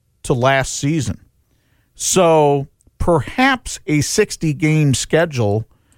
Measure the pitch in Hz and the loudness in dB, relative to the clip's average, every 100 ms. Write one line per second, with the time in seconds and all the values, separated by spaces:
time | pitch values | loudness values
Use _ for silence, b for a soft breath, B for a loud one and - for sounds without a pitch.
0 | _ _ - 135 127 135 135 - 143 160 | _ _ -4 0 2 2 -2 -4 -4 -2
1 | 113 - _ _ _ _ _ _ _ - | -4 -8 _ _ _ _ _ _ _ -10
2 | - - 170 160 147 143 139 _ _ - | -2 2 4 4 4 0 -4 _ _ -6
3 | - 165 - - 262 262 - - - 151 | 0 0 0 -2 0 0 -6 -14 -4 -2
4 | - - 208 - 160 135 156 156 147 127 | -2 -2 -2 -2 -4 -2 0 2 2 0
5 | - 160 170 131 107 104 - _ _ | 0 0 0 0 -2 -2 -6 _ _